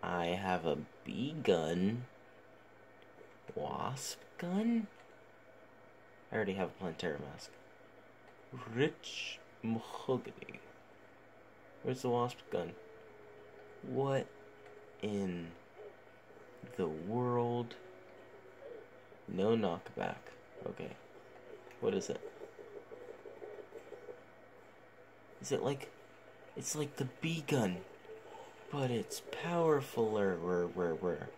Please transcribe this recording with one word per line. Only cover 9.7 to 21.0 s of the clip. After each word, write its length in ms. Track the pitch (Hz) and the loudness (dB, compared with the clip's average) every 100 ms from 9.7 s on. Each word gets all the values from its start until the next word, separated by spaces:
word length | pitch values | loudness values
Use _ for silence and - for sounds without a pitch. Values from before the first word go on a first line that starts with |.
| 113 - - - 127 - - - - - - - - - - - - - - - - | 0 -2 -6 2 2 0 -12 -12 -14 -16 -20 -20 -20 -20 -20 -20 -20 -20 -20 -20 -6
Where's 220 | 131 127 | -2 0
the 60 | 127 | 4
wasp 280 | 120 120 - - | 4 4 0 -2
gun? 220 | 90 85 - - - - - - - - - - - | -2 0 -6 -14 -18 -18 -18 -18 -18 -18 -18 -18 -12
What 460 | 135 131 135 135 - - - - - - - - | -2 2 4 4 0 -10 -20 -18 -18 -18 -18 -4
in 460 | 107 101 95 87 82 85 - - - - - - - - - - - - | 0 2 2 0 -4 -10 -18 -16 -16 -16 -20 -20 -20 -20 -18 -16 -12 -2
the 120 | 87 | 0
world? 880 | 78 87 117 123 120 120 120 117 - - - - - - - - - - - - - - - - | 0 -2 2 4 4 4 2 -2 -6 -14 -18 -18 -18 -18 -18 -18 -16 -14 -14 -14 -20 -20 -18 -6
No 280 | 90 101 113 | 2 6 6
knockback. 600 | 101 85 - - - - - - - - - | 4 0 -4 -2 -2 -2 -10 -18 -18 -8 -8
Okay. 240 | - - - | -6 -8 -10